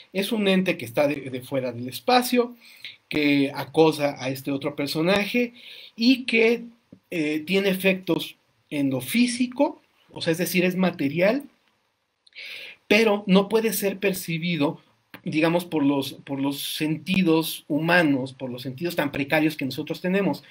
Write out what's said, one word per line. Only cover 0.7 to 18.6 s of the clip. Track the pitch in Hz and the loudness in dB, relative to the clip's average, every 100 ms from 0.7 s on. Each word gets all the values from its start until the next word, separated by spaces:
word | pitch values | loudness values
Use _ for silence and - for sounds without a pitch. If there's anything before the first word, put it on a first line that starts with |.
| 170 | -2
que | |
está | 117 151 143 | -4 0 0
de, | 143 131 | 0 -6
de | 127 | -10
fuera | 123 139 123 | -6 -4 -4
del | 117 123 | -6 -10
espacio, | - - 247 247 247 240 - - - - - _ | -6 2 2 4 0 0 -6 -20 -20 -18 -20 _
que | 151 143 143 135 | -2 2 2 2
acosa | 135 135 156 160 147 143 139 | -2 -2 4 4 4 -2 -2
a | 131 | -6
este | 135 147 | -6 -6
otro | 139 147 147 | -4 -4 -6
personaje | 143 160 170 202 202 247 240 - - - - - | -4 0 2 2 0 -2 -2 -6 -20 -20 -18 0
y | 233 254 | 2 2
que, | - 226 220 233 - - _ - _ | 2 2 4 2 -4 -20 _ -20 _
eh, | 175 151 156 | -4 -2 -2
tiene | 151 196 196 | 0 0 2
efectos | 185 190 185 175 160 - - _ _ _ | 2 2 0 -2 -2 -4 -12 _ _ _
en | 147 139 | -2 -2
lo | 127 | -2
físico, | - 233 240 - 247 - 311 - _ _ _ | -2 2 2 0 -2 0 0 -2 _ _ _
o | - | -6
sea, | 170 | -2
es | 165 | 0
decir, | 170 180 | 0 2
es | 180 180 | 2 2
material, | 180 175 139 160 196 277 - _ _ _ _ _ _ _ _ - - - - - - | 0 0 -2 2 2 2 -6 _ _ _ _ _ _ _ _ -20 -16 -16 -18 -16 2
pero | 208 220 202 196 | 4 4 2 4
no | 185 196 | 4 4
puede | 220 220 | 2 0
ser | - 196 - | 0 -2 -2
percibido, | 202 185 - 165 175 156 147 - _ _ _ - | -2 -2 -4 -4 -2 0 0 -2 _ _ _ -12
digamos, | - 151 160 175 | -4 0 2 2
por | 175 156 | -2 0
los, | 139 139 135 - | 0 0 -4 -10
por | - 135 | -10 -6
los | 139 139 - | -4 -4 -8
sentidos | - 156 151 - 190 160 160 160 - - | -4 -4 -4 -2 0 4 2 0 -8 -4
humanos, | 151 165 175 156 131 131 | -2 4 4 6 2 -2
por | - 127 | -8 -10
los | 120 | -8